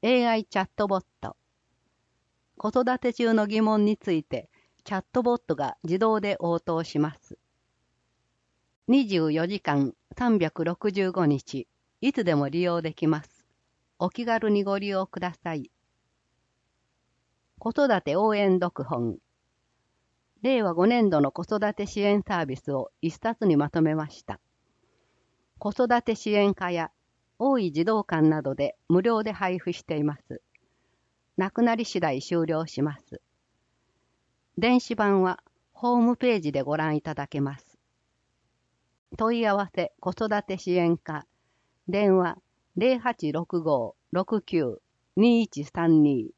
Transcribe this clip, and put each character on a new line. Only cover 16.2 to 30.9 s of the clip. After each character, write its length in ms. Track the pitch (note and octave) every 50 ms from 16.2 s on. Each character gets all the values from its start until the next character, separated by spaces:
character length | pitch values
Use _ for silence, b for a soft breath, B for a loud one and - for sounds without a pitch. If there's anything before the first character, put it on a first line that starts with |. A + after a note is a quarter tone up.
| _ _ _ _ _ _ _ _ _ _ _ _ _ _ _ _ _ _ _ _ _ _ _ _ _ _ _ _
子 100 | - A3+
育 320 | A#3 - C#4+ C4+ A3+ F#3
て 140 | - - C#3+
応 180 | F3 G#3 A3 G#3+
援 260 | G3+ G3+ G3 F#3 F#3
読 240 | F3+ F3 - - C#3
本。 360 | A#2 D3+ B2 A#2+ A#2 G2 - _ _ _ _ _ _ _ _ _ _ _ _ _ _ _ _ _ _ _ _ _ _ _ _
令 220 | G#3 B3 C4+ B3 G#3+
和 100 | F#3+ E3+
五 140 | E3 F3+ G#3+
年 240 | A#3+ A#3+ A3+ G3+
度 100 | F3+ D3+
の 100 | D3 C#3
子 120 | - - E3+
育 280 | - G#3+ G#3 G#3 G#3 G#3
て 100 | - G3+
支 160 | - - G#3
援 220 | G3+ G3+ G3+ G#3 F#3+ -
サ 120 | G#3 F3
ー 60 | E3 D3
ビ 100 | F3 -
ス 160 | _ - C#3
を 160 | C3+ B2 - _ _ -
一 80 | E3
冊 340 | D#3 - - A3 A3+ _ A3
に 120 | G3 D#3+ C#3+
ま 120 | D3 D3
と 140 | - E3+ D#3+
め 100 | D#3 D#3
ま 160 | D#3+ D#3 D3
し 160 | - - -
た。 140 | - G2 - _ _ _ _ _ _ _ _ _ _ _ _ _ _ _ _ _ _ _ _ _ _ _ _
子 100 | - G3+
育 320 | G#3 - B3+ A#3 A#3+ A#3+
て 140 | - - A3
支 180 | G#3+ - G#3+ G#3
援 220 | G#3 G3+ G3+ G3
課 160 | - F3 F3+
や 180 | F3+ E3+ E3 - _ _ _ _ _ _ _ _ _ _
大 220 | A3+ C4+ C4+ B3+
井 120 | G#3 F3+
児 140 | C#3+ D3+ E3+
童 180 | F#3 A3 G#3+ G3+
館 240 | - F3 D#3+ D#3 D#3
な 140 | D#3 D#3
ど 140 | C#3 C#3 C3+
で 200 | - C#3+ C3+ - _ _ _
無 140 | E3 F3 F#3+
料 180 | A#3 A#3 A3
で 120 | G#3+ A3 G#3
配 260 | E3+ G3 F#3 F#3 F3+
布 120 | - -
し 120 | F3 - -
て 140 | - E3 D3+
い 60 | D3
ま 140 | D3+ D3 C#3
す。 240 | _ _ B2+ A2+ _ _ _ _ _ _ _ _ _ _